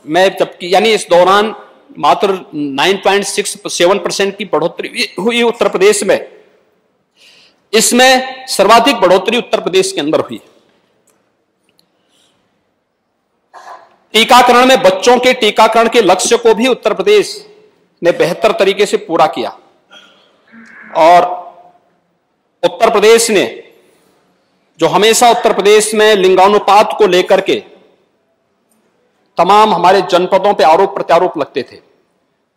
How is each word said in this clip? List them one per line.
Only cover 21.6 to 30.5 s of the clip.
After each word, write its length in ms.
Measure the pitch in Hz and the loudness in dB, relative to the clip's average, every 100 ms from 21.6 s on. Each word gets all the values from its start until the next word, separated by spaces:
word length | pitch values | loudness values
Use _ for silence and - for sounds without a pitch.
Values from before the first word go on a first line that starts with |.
| - _ _ _ _ _ _ _ _ _ 175 | -20 _ _ _ _ _ _ _ _ _ -6
उत्तर 260 | - 226 | 0 0
प्रदेश 400 | 220 208 226 226 | 2 4 2 2
ने, 340 | 202 127 - - _ _ _ _ _ _ _ _ _ _ _ | -2 -2 -6 -20 _ _ _ _ _ _ _ _ _ _ _
जो 80 | 160 | -2
हमेशा 440 | 165 214 220 240 | 2 2 2 2
उत्तर 220 | 233 233 | 2 0
प्रदेश 420 | 202 190 214 214 220 | 0 2 2 2 0
में 200 | 214 214 | 2 2
लिंगानुपात 800 | 185 185 190 208 202 202 220 - | 2 2 2 2 2 2 2 0
को 80 | 208 | 0
लेकर 340 | 180 180 190 | 0 0 -2
के 140 | 185 123 - - _ _ _ _ _ _ _ _ _ _ _ _ _ _ _ - | 0 -6 -8 -20 _ _ _ _ _ _ _ _ _ _ _ _ _ _ _ -6
तमाम 360 | 175 208 220 175 | 0 2 2 2
हमारे 280 | 175 196 | 2 2
जनपदों 520 | 180 175 180 190 190 | 0 -2 -2 -4 -2